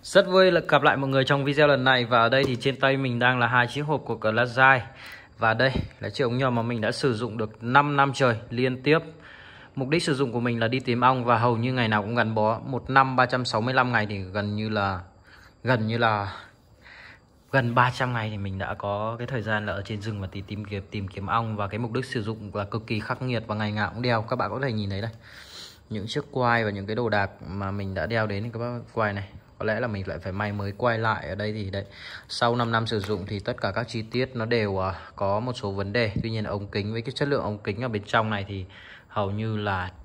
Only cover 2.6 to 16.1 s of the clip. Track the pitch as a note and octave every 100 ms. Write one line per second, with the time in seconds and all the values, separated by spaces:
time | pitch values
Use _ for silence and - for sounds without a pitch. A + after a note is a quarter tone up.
2.6 | C#3 B2+ C3+ C3+ C3+ A#2+ B2 B2+ A#2 B2
3.6 | A#2+ C#3+ D3 C#3+ - A2 A2 A2 B2 A#2+
4.6 | C3 C3 - - - - - - A2+ A2+
5.6 | C3 A#2+ - - - - B2+ B2 C3+ A#2+
6.6 | A2+ A#2+ G#2+ - C#3+ G#2+ A#2 A2+ G#2+ -
7.6 | A#2 C3+ D3 C#3+ C#3 B2+ C3 A2 - A#2
8.6 | B2+ B2+ C#3+ D#3 D#3+ - - - - -
9.6 | - - C3 D#3+ F3 C3+ C3+ A#2 A#2+ A#2
10.6 | A2+ C3 B2+ A#2+ B2 C3 A#2+ A#2 A#2+ A2+
11.6 | B2 B2+ A2+ G#2+ G2+ A#2+ A2 A2 G#2+ A2+
12.6 | A#2 B2 - C3+ C3 B2+ B2 B2+ B2 A2+
13.6 | A#2 C3 B2 A#2 G#2+ G#2 F#2 G2+ G#2 G#2
14.6 | A2 G#2+ G2 F#2 F#2 - - - - _
15.6 | A#2 B2+ A2 A2+ A#2